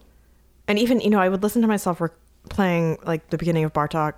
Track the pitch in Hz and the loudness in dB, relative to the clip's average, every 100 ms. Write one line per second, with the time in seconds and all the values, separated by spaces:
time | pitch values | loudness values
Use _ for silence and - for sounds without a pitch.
0 | _ _ _ _ _ _ - 208 240 247 | _ _ _ _ _ _ -2 0 2 2
1 | 208 208 185 190 208 240 220 202 185 170 | 2 4 2 0 0 2 2 2 -2 -2
2 | 165 - _ _ - - 190 170 165 151 | -4 -6 _ _ -8 -2 0 2 0 -2
3 | - 165 - 156 165 165 156 151 147 165 | -4 -6 -4 -4 -2 0 0 -2 -2 -2
4 | 151 | -4